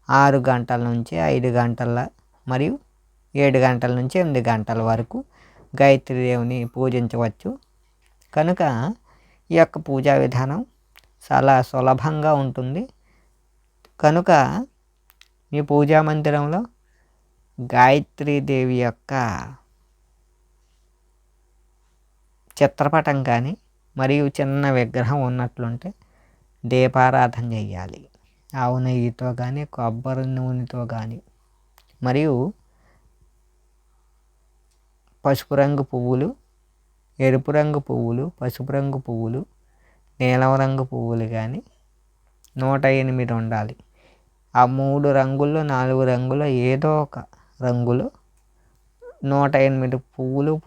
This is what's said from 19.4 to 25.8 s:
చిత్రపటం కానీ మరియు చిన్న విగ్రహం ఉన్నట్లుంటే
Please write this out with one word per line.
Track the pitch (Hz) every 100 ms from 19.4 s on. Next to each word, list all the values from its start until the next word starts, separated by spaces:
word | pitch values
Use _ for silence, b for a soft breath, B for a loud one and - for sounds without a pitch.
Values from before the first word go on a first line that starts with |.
| 90 135 _ _ _ _ _ _ _ _ _ _ _ _ _ _ _ _ _ _ _ _ _ _ _ _ _ _ _ _ _ -
చిత్రపటం | 139 - 147 160 151 139
కానీ | 131 117 131 196 _ _ _ 139
మరియు | 131 143 143
చిన్న | - 135 139 139
విగ్రహం | 131 117 123 113 143
ఉన్నట్లుంటే | 127 127 123 - 117 120